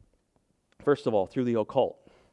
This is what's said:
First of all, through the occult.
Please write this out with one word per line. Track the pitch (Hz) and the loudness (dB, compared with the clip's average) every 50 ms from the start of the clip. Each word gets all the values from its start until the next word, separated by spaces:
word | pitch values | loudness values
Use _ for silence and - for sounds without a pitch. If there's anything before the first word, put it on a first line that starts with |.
| _ _ _ _ _ _ _ _ _ _ _ _ _ _ _ - - | _ _ _ _ _ _ _ _ _ _ _ _ _ _ _ -4 0
First | - 143 - - 135 | 0 0 0 0 0
of | 110 | 0
all, | 101 95 87 | 0 0 -2
through | - 135 123 | -4 -4 -2
the | 123 117 113 | 0 0 -2
occult. | 107 - - 135 120 92 - - _ - - _ _ _ | -2 -2 0 0 0 0 -4 -10 _ -20 -20 _ _ _